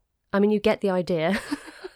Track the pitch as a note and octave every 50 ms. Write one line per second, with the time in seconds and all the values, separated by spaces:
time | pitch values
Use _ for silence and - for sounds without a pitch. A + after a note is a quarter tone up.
0 | _ _ _ _ _ _ - G3 G3+ G#3 G#3+ G3+ - G#3+ G#3 - - G3 F#3 F3+
1 | E3+ - F3+ D#3+ D#3 F3 G3+ A3+ - - C#4+ - - - - - - F#4 -